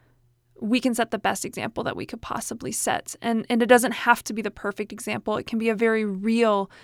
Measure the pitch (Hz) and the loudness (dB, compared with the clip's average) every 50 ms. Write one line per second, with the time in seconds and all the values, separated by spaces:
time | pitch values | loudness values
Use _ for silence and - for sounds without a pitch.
0 | _ _ _ _ _ _ _ _ _ _ _ - 226 208 247 247 240 254 226 247 | _ _ _ _ _ _ _ _ _ _ _ -8 -2 0 0 2 2 2 0 0
1 | 226 - 233 214 - 196 196 - - - - - 107 226 - - - - - 87 | 0 -2 -2 -2 0 -2 -2 -2 -6 -8 -6 -6 -8 -6 -6 -4 -4 -4 -4 -6
2 | - - - 226 - - - 220 - - - 233 - 247 226 - - - - - | -8 -8 -10 -12 -10 -8 -8 -8 -6 -8 -10 -8 -8 -6 -6 -4 -2 -2 -2 -2
3 | - - - - - 233 226 226 - - 240 226 240 208 254 233 240 254 233 - | -4 -8 -14 -6 -2 -2 -2 -2 0 0 2 2 6 8 8 6 6 4 0 0
4 | - 240 240 - - - 214 220 208 - - - - 202 208 - - - 208 220 | 2 4 2 2 2 -4 -6 -4 -4 -6 -8 -6 -6 -6 -6 -6 -8 -8 -8 -10
5 | - 208 214 214 - 220 214 240 - - 233 220 220 226 226 196 233 226 220 220 | -8 -6 -6 -4 -4 -4 -4 -4 -4 -4 -4 0 0 0 2 2 2 2 2 2
6 | 214 208 190 190 202 226 226 233 233 214 208 196 196 - - - | 0 -2 -4 -2 0 2 2 4 4 4 4 2 0 -4 -8 -18